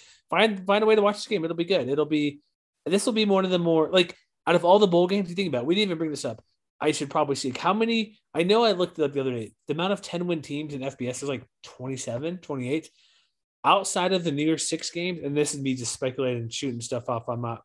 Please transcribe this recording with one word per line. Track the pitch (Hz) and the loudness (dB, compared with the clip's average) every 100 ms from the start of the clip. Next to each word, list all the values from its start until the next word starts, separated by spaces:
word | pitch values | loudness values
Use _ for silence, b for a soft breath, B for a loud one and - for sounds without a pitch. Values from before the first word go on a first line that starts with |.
| b b b | b b b
find, | 165 220 196 190 | 2 2 2 0
find | 202 | 2
a | 214 | 4
way | |
to | 220 | 4
watch | 202 208 | 4 0
this | - | -4
game. | 202 | -4
It'll | 165 170 | -2 -4
be | |
good. | 170 185 123 | 0 0 0
It'll | 143 147 | 0 0
be, | 151 147 143 _ _ _ _ | 0 -2 -4 _ _ _ _
this | 147 196 262 | -2 0 2
will | |
be | 220 | 2
one | 208 190 | 4 4
of | 190 | 4
the | 180 | 2
more, | 170 160 151 | 4 4 4
like, | 185 175 - _ _ - | 4 2 -2 _ _ 2
out | |
of | 170 | 4
all | 170 202 | 8 8
the | 202 | 8
bowl | 170 180 | 4 4
games, | 202 180 | 0 -2
you | |
think | 175 185 | -4 -2
about | 123 | -2
it, | 123 | 0
we | |
didn't | 190 208 | 0 0
even | 160 | -2
bring | 160 | -4
this | 143 | -6
up. | 131 110 _ _ _ - | -8 -10 _ _ _ -4
I | 151 | -2
should | 147 143 | -2 -2
probably | 156 147 | 0 0
see | 135 135 | -2 -4
how | 120 170 | -2 0
many, | 208 226 226 214 _ _ | 0 0 0 -2 _ _
I | 160 | -2
know | 180 220 | 2 4
I | 226 | 4
looked | 180 175 - | 2 0 0
it | |
up | 143 | -2
the | 139 | 0
other | 131 | -2
day. | 120 107 _ - | -4 -8 _ -8
The | |
amount | 151 185 | -2 -2
of | 196 | -2
ten | - 175 175 | -4 -6 -4
win | 165 | -4
teams | 135 147 151 | -4 -8 -8
in | 139 | -8
F | 135 - | -8 -6
B | 123 | -6
S | 123 | -6
is, | 143 | -6
like, | 123 - _ | -8 -10 _
twenty-seven, | - - 127 131 127 120 160 180 | -20 -14 -10 -8 -8 -6 -6 -8
twenty-eight. | - 139 123 156 - _ _ _ _ _ _ _ | -8 -6 -4 -4 -6 _ _ _ _ _ _ _
Outside | 139 190 190 190 185 | 4 4 2 0 2
of | 185 | 0
the | 170 | 0
New | 143 | 0
Year's | 156 156 - | 0 0 -2
Six | 160 - | -6 -6
games, | 170 180 170 | -6 -6 -4
and | 143 143 | -2 0
this | 147 | 0
is | 143 | -2
me | 135 | -2
just | 127 117 | -2 -4
speculating | - 131 131 127 123 | -4 -4 -2 -2 -2
and | 117 | -6
shooting | - 139 120 | -6 -6 -6
stuff | 117 120 123 | -6 -6 -4
off, | 117 123 | -6 -4
I'm | 120 | -6
not, | 120 117 | -6 -8